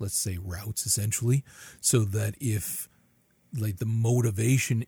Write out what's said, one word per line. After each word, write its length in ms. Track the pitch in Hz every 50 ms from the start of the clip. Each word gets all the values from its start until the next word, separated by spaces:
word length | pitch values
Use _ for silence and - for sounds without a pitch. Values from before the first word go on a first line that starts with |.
let's 160 | 104 101 -
say, 220 | - - 98 90 87
routes, 440 | 92 90 87 98 101 110 107 - -
essentially, 600 | 113 - 101 104 110 - - 117 117 135 143 - - - - - - - -
so 200 | - - - 117 107
that 300 | 101 98 107 107 104 - -
if, 480 | 139 117 107 98 - - - - - - _ _ _ _ _ _ _ _ _ _ _ _ - 117
like, 200 | 107 107 95 -
the 80 | 113
motivation 1000 | 113 113 113 113 117 123 123 117 113 98 107 113 123 135 127 - - 123 113 120